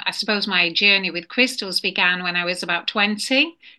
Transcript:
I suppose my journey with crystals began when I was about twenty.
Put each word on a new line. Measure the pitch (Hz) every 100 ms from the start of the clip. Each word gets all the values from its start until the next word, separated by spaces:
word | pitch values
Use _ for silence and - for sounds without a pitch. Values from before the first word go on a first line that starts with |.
I | -
suppose | - 208 208 196
my | 180 175
journey | 165 202 196 185
with | 170 170
crystals | - 254 254 196 180
began | 226 202 180 185
when | 180 175
I |
was | 175 180
about | 175 170 -
twenty. | 214 208 208 - 269 320 - -